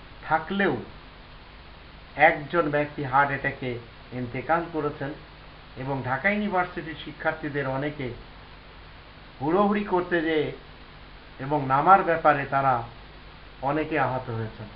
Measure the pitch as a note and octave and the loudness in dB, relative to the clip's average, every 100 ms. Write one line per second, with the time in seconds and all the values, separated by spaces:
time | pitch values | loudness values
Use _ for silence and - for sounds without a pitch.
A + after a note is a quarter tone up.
0 | - - - D#3+ E3 G3 F#3 A#2+ - - | -20 -12 0 0 0 0 2 0 -6 -16
1 | - - - - - - - - - - | -20 -20 -20 -20 -20 -20 -20 -20 -20 -20
2 | - C#3 D#3 D#3 C#3+ F3 D3+ D3 D3 - | -8 6 6 6 0 2 2 2 0 -4
3 | C3+ C3+ C#3 C#3 C#3 - B2+ A#2 - - | 2 4 4 2 -4 -4 -6 -6 -10 -18
4 | - B2+ A#2+ C3 C3+ E3 D#3+ D#3 D3 D3 | -12 -8 -6 -6 0 0 0 -4 -4 -4
5 | C#3 D3+ - - - - - - C3+ C3+ | -8 -8 -16 -20 -20 -20 -18 -10 -6 -4
6 | B2 C3 G3 G#3 G3+ F3+ F3+ F3 D#3 D3 | -2 -2 0 0 0 0 -2 -4 -10 -10
7 | - - D#3+ D3+ D3+ C#3+ C3+ C3 D3 C#3+ | -12 -4 -4 -2 -4 -4 -2 -2 -4 -6
8 | B2+ A2 - - - - - - - - | -8 -8 -14 -20 -20 -20 -20 -20 -20 -20
9 | - - - - C#3 F#3 G3+ G#3 G3+ F3+ | -20 -20 -20 -6 0 4 4 2 2 0
10 | F3+ E3+ D#3+ D#3 C3 C3+ - - - - | 2 0 2 0 0 -6 -16 -20 -20 -20
11 | - - - - C3+ D3 B2+ C3+ E3 F#3+ | -20 -20 -18 -10 -2 0 2 4 8 8
12 | E3 E3 D#3+ C#3+ C3+ C#3 C3+ B2 A#2 - | 8 4 4 4 2 2 2 2 -2 -14
13 | - - - - - - C3 D3+ D#3 D#3+ | -20 -20 -20 -20 -20 -6 -2 -2 0 0
14 | B2 B2+ - A2+ A2 - G2+ | 0 -2 -4 -6 -6 -10 -16